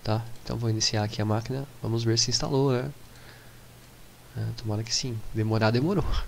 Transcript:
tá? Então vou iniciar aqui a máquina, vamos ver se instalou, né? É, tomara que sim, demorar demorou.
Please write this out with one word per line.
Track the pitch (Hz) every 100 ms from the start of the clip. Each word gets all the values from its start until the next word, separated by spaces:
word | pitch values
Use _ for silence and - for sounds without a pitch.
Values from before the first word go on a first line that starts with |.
tá? | - 107 113 -
Então | - 117
vou | 117
iniciar | 110 - 110
aqui | 104 107
a | 107
máquina, | 107 117 127 139 -
vamos | 107 113
ver | 117 113
se | -
instalou, | - - 135 139
né? | 123 135 143 - - - - - - - - - - - - - -
É, | 110 113
tomara | 110 104
que | 113
sim, | - 135 113 -
demorar | 110 110 110 110
demorou. | 117 151 196 - -